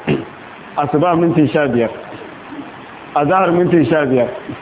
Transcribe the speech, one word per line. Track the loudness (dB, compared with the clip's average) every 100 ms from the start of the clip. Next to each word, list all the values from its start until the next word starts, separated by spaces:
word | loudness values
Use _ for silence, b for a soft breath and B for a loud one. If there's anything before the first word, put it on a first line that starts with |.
| -4
<clears throat> | -4 -4 -16 -20 -20 -10 -4
Asuba | 0 2 2 4
minti | 2 4 4
sha | 2 2
biyar. | 2 0 -4 -14 -16 -16 -18 -16 -16 -16 -18 -18 -18 -4 -2
Azahar | 2 4 4
minti | 4 4 4 4
sha | 2 4
biyar. | 2 2 -4 -12 -14